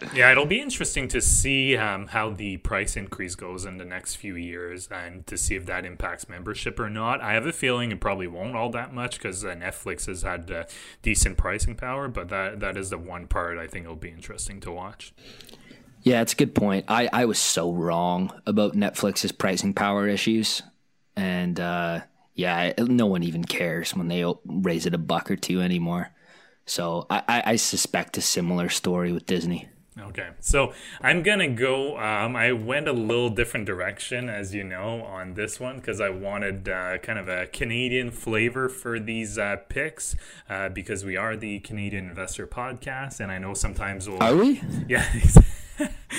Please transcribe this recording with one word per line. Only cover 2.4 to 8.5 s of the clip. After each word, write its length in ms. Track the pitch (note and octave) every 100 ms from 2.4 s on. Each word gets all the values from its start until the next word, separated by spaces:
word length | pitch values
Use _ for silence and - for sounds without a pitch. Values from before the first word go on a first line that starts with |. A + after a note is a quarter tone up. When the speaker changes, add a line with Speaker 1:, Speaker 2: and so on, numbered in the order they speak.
| G2+ F2+
Speaker 1:
price 380 | - G2+ G#2+ A2+
increase 380 | F#2+ - F2+ -
goes 280 | F2+ F#2
in 140 | F#2+ F#2
the 60 |
next 320 | F2 F2+ - -
few 180 | G2+
years 540 | F2 F2 F2 F2 F2+ -
and 380 | F#2+ F2 F#2 -
to 100 | G2
see 160 | -
if 100 | F#2+ F#2
that 200 | F2+ F2+
impacts 420 | F2 F2+ F2 -
membership 500 | F2 F2+ G#2 A#2+ A2+
or 120 | G#2+
not. 300 | G#2+ A2+ C3+
I 120 | G#2+
have 140 | A2+ D3
a 60 |
feeling 380 | - C3 B2 A#2
it 100 | G2
probably 260 | A2 F#2+ F2+
won't 300 | F2 A2